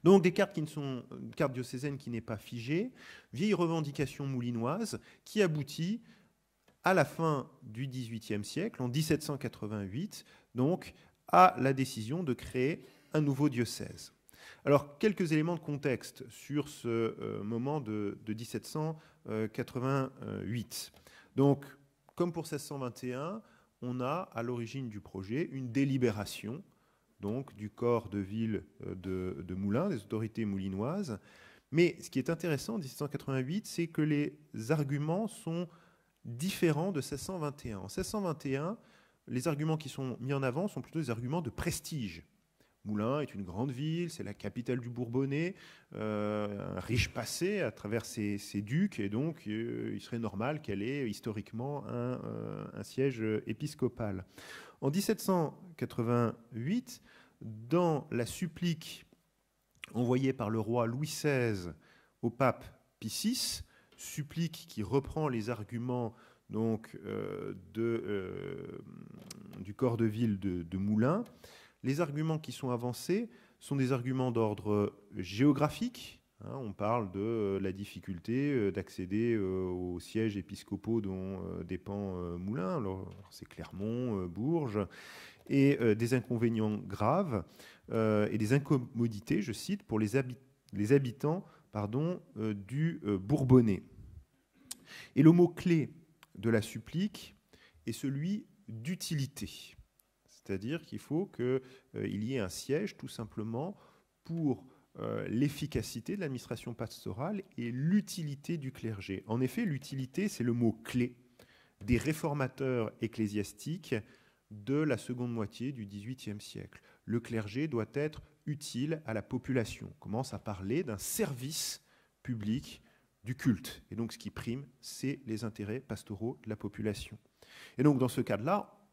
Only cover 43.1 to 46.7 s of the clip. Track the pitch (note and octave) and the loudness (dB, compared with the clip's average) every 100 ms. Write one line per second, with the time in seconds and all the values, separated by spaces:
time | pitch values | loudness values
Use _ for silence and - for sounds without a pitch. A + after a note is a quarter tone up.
43.1 | C#3+ C#3 G2 F2+ F2 C#3 B2 D3+ E3 E3+ | 0 -2 -6 -6 -2 -2 -2 -2 -2 -4
44.1 | - G2 G#2 G2+ B2 A#2 B2+ A#2+ A#2+ A#2 | -6 -10 -6 -6 -4 -2 -2 -4 -6 -2
45.1 | B2 C#3 C#3 F3 - - - _ - G#2+ | 0 0 0 -2 -4 -18 -20 _ -6 -2
46.1 | G#2 G#2 G#2+ G#2 G2+ F#2+ | 0 0 0 -2 -4 -4